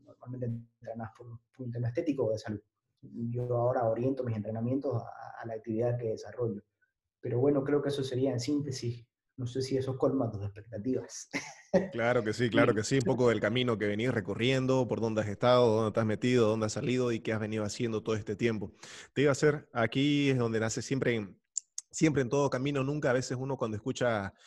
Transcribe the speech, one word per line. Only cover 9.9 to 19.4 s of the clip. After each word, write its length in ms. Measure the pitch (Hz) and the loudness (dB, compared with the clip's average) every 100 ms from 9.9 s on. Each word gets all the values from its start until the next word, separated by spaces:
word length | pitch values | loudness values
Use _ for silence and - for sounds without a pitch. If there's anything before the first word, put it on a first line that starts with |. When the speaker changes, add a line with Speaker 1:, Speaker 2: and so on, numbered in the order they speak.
| 127 | 0
Speaker 1:
colma 320 | 139 135 113 | 0 0 -2
tus 140 | 101 | -4
expectativas. 840 | 101 - 110 104 123 131 - - - | -8 -10 -14 -8 -4 -4 -6 -14 -8
<laughs> 580 | - - - - - - | -8 -8 -16 0 0 0
Speaker 2:
Claro 300 | 117 117 123 | 0 2 2
que 100 | 107 | 2
sí, 180 | 110 120 | 0 2
claro 220 | 113 120 | 4 4
Speaker 1:
Sí. 20 | 107 | 4
Speaker 2:
que 80 | |
sí. 120 | 107 135 | 2 2
Un 60 | |
poco 260 | 120 123 120 | 2 4 4
del 100 | 107 | 4
camino 400 | 104 123 123 104 | 2 2 0 0
que 80 | 104 | 0
venís 260 | 104 123 | 0 0
recorriendo, 720 | 110 98 98 123 131 131 131 117 | 0 -2 0 2 2 2 2 2
por 140 | 104 | 0
dónde 200 | 113 107 | 0 0
has 60 | 104 | -2
estado, 460 | 101 123 123 120 | 2 6 6 6
dónde 180 | 110 110 | 4 2
te 100 | 113 | 2
has 40 | 110 | 0
metido, 420 | 104 123 123 107 | 2 2 4 4
dónde 180 | 110 107 | 4 0
has 60 | |
salido 380 | 107 120 127 123 | -2 -2 0 0
y 100 | 113 | -2
qué 120 | 117 | -2
has 60 | 110 | -2
venido 240 | 107 110 | -2 -4
haciendo 400 | 104 - 120 107 | -4 -2 -2 -2
todo 120 | 113 107 | -2 -4
este 200 | 107 101 | -2 0
tiempo. 380 | 117 110 98 - - - - | 0 0 -6 -12 -20 -18 -8
Te 80 | - | 2
iba 60 | 143 | 4
a 20 | |
hacer, 380 | 131 | 6